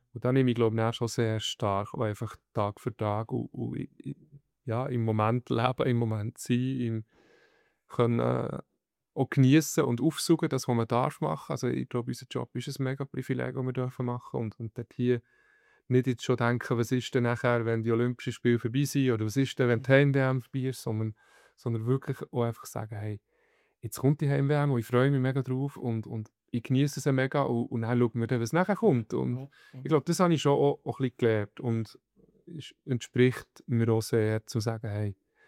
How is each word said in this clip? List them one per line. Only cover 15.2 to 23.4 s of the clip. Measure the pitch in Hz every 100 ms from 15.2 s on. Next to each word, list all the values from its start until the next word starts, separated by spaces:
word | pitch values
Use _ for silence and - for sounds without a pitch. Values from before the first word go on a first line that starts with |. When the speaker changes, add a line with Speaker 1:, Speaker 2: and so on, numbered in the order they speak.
| - _ _ _ _ _ -
Speaker 1:
nicht | 127 127
jetzt | 120
schon | - 117
denken, | 117 120 - 120
was | 113
ist | 127 -
denn | 135
nachher, | 120 120 123 120 113
wenn | 113
die | 113
Olympischen | 113 123 120 -
Spiele | - 120 120
vorbei | 120 131
sind, | 139 143 131
oder | 113 110
was | 135
ist | 135 -
denn, | 123
wenn | 113
die | -
Heim-D | 135 143 139
M | 131 131
vorbei | - 135 131
ist, | 123
sondern, | 120 110 110 - _ _ _ _
sondern | 123 117 113
wirklich | 135 - 131 -
auch | 127
einfach | 117 113 -
sagen, | 107 110 107
"Hey, | 107 104 _ _